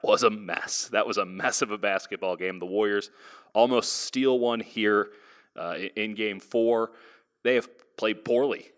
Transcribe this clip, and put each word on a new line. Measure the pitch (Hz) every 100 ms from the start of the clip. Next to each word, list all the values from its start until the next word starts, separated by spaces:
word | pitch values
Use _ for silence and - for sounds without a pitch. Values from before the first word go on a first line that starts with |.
was | - -
a | 120
mess. | 107 95 82 - - -
That | 107 107
was | 101
a | 92
mess | 92 127 -
of | 120
a | 104
basketball | 101 95 - 95 92 87
game. | 92 92
The | 90
Warriors | 101 107 101 - - - - _
almost | 107 123 123 -
steal | - - 131 135 127
one | 120 117
here, | 107 110 104 104 101 - - - _ -
uh, | 85 82
in, | 95 107
in | 107 107
Game | 107 95
Four. | - 120 117 117 113 - - _ _ _
They | 123 127
have | - - _ -
played | 110 104 -
poorly | 120 139 104 -